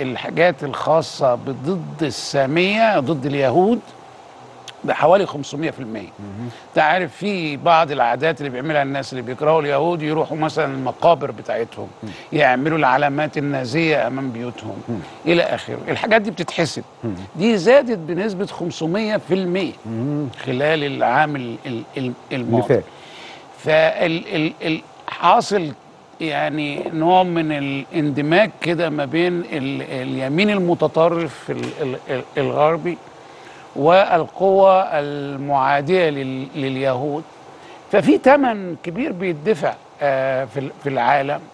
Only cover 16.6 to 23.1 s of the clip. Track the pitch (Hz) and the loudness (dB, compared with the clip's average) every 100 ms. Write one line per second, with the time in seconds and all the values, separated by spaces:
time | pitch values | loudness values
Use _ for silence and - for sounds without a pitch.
16.6 | 160 - - - 117 90 95 160 214 214 | -2 -2 -12 -10 -8 -8 -10 -2 2 2
17.6 | 170 269 240 214 156 170 220 180 202 - | 6 6 6 -2 -4 -4 -4 -4 -6 -6
18.6 | 175 - 160 190 220 214 - 190 185 180 | -8 -4 -2 -2 0 -2 0 0 0 -2
19.6 | 160 107 110 113 131 147 139 - 135 127 | -4 -8 -8 -6 -4 -4 -6 -8 -6 -2
20.6 | 147 160 143 131 117 127 151 143 123 113 | 0 0 -2 0 2 2 2 -2 -6 -10
21.6 | 135 117 107 - 127 120 - 139 120 120 | -8 -8 -8 -6 -6 -6 -8 -6 0 2
22.6 | 120 117 - - - | 4 2 0 -14 -20